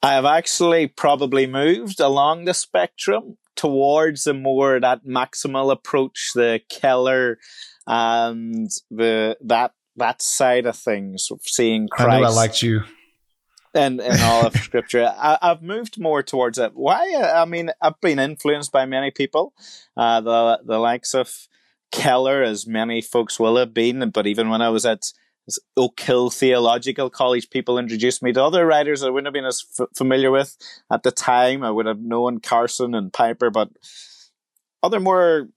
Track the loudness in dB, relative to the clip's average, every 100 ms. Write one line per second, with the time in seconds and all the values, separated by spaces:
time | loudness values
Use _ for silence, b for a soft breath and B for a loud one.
0 | 4 4 4 2 0 0 2 2 0 0
1 | 0 2 0 0 0 0 0 0 -2 -2
2 | 0 2 2 0 -2 -4 -2 -2 -2 -4
3 | -2 -2 -4 -20 _ -6 -2 2 2 2
4 | 0 0 -4 -2 0 2 2 2 2 0
5 | -2 -4 -4 -6 -6 -2 0 -2 -2 -2
6 | -2 -4 -6 0 2 0 _ -2 0 2
7 | 2 2 0 -4 B B B B -4 0
8 | 2 0 0 -4 -8 -6 -6 -8 _ -2
9 | 0 2 0 -4 -2 0 0 _ _ -4
10 | -4 -2 -6 0 2 2 0 -4 -4 -4
11 | -6 -8 -10 -10 -8 0 2 2 -2 0
12 | 4 4 4 4 2 0 0 -2 -4 b
13 | b b _ _ _ _ _ 0 0 0
14 | 0 2 4 4 2 0 -2 -4 -2 0
15 | 0 0 0 2 2 0 -4 -8 -8 -6
16 | -2 -2 -2 -2 -2 0 -4 -2 0 0
17 | 0 0 2 2 0 -2 -6 -2 -2 0
18 | -2 0 -2 -2 -2 -2 0 0 0 -2
19 | -4 -4 -2 -2 -2 _ B B B -2
20 | 2 2 2 2 2 0 0 -2 0 -2
21 | -4 -4 -4 -8 -20 _ _ _ _ -4
22 | 0 2 2 2 0 -2 -6 -4 -2 -4
23 | -2 -2 -2 0 2 2 2 0 0 0
24 | -2 -2 -2 0 0 0 0 0 0 -2
25 | -6 -14 _ _ -12 -12 _ -2 -2 -2
26 | -2 0 0 0 2 4 4 0 -2 -6
27 | -6 -2 0 0 -2 -8 -2 -2 -2 -2
28 | -2 0 -2 2 2 2 4 2 2 -2
29 | -2 -2 -4 -6 -6 -6 -8 -6 -6 -2
30 | 0 2 4 2 0 -8 B B B -2
31 | -2 -2 2 4 4 2 -4 -2 -2 -4
32 | -4 -2 -2 -4 -2 0 0 -2 -4 -4
33 | -6 -2 -2 0 -2 0 -4 _ B B
34 | B B B _ _ _ _ _ -2 -2
35 | 0 2 4 2 -2